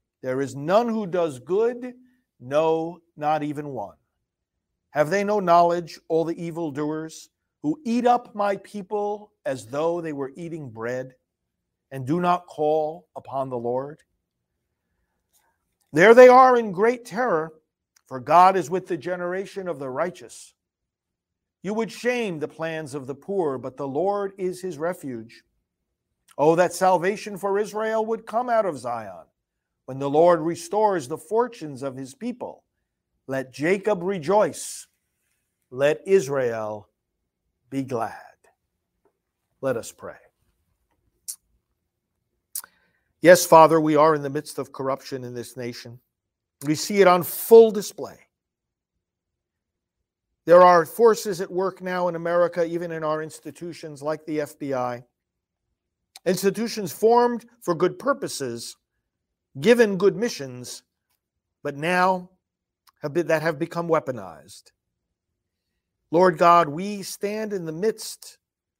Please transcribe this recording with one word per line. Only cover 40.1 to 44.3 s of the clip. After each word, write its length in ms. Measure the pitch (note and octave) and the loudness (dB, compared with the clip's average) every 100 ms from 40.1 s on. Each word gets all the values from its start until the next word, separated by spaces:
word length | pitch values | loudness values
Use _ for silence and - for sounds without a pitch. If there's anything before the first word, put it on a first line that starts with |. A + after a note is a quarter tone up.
| D#2+ _ _ _ _ _ _ _ _ _ _ - - _ _ _ _ _ _ _ _ _ _ _ - - _ _ _ _ _ | -20 _ _ _ _ _ _ _ _ _ _ -18 -18 _ _ _ _ _ _ _ _ _ _ _ -14 -14 _ _ _ _ _
Yes, 240 | D#3 F3+ - | 6 6 8
Father, 340 | E3 D#3 D#3+ | 8 8 6
we 160 | D#3 D3 | 4 4
are 180 | D#3 | 4
in 80 | D3+ | 4
the 80 | |
midst 300 | C#3+ | -2